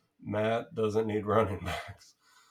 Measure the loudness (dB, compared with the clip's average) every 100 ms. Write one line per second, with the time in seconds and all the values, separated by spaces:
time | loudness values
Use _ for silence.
0 | _ _ -4 -2 0 0 -2 -2 0 2
1 | 0 0 2 2 2 0 -4 -6 -8 -16
2 | -20 _ _ _ _